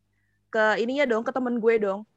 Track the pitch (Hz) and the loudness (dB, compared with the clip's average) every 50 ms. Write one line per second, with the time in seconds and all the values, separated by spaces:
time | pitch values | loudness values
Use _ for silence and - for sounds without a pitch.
0 | _ _ _ _ _ _ _ _ _ _ - 220 214 214 208 180 226 240 262 285 | _ _ _ _ _ _ _ _ _ _ 0 2 2 2 2 0 -2 -2 0 0
1 | 285 247 226 220 226 262 247 262 254 247 240 240 208 226 226 220 208 196 190 208 | 0 0 0 -2 -2 -4 -4 -4 -4 -4 -2 0 2 2 2 2 2 -2 -4 -4
2 | 214 _ _ | -8 _ _